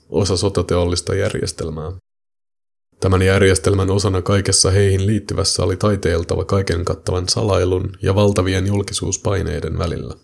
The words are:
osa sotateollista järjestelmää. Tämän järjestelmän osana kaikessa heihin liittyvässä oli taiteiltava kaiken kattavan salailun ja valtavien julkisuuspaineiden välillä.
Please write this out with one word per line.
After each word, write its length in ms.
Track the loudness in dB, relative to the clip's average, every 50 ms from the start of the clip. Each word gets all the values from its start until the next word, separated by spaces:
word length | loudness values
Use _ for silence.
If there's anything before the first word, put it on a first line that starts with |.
| _ -4
osa 280 | -2 0 0 0 0
sotateollista 800 | 0 0 0 0 0 0 0 0 0 0 0 -2 -2 -2 -2 -2
järjestelmää. 800 | -2 -2 -2 -2 -4 -6 -6 -6 -8 -8 -8 -8 -8 -10 -10 -12 -14 -18 _ _ _ _ _ _ _ _ _ _ _ _ _ _ _ _ _ _ _
Tämän 220 | 0 2 4 4
järjestelmän 680 | 4 4 4 6 6 4 4 4 2 2 2 2 2 0
osana 320 | 0 0 0 0 0 0
kaikessa 480 | 0 0 0 0 0 0 0 2 2 2
heihin 360 | 4 4 4 4 2 2 0
liittyvässä 560 | 0 0 -2 -2 -4 -4 -2 -2 -2 -2 -2
oli 140 | -2 -2 -2
taiteiltava 680 | 0 0 0 0 0 0 0 0 0 -2 -2 -2 -4 -2
kaiken 400 | 0 0 0 0 0 -2 -2 -2
kattavan 440 | -2 -4 -4 -4 -4 -2 -2 -2 -2
salailun 640 | -2 0 0 2 2 2 2 2 0 0 -2 -4 -8 -2
ja 120 | -2 0 2
valtavien 520 | 4 4 4 4 2 2 2 0 0 0
julkisuuspaineiden 1120 | 0 0 -2 -2 -4 -6 -6 -4 -4 -4 -4 -2 -2 -2 -2 -2 -4 -4 -4 -4 -4 -4 -4
välillä. 360 | -4 -4 -4 -6 -8 -10 -14 -16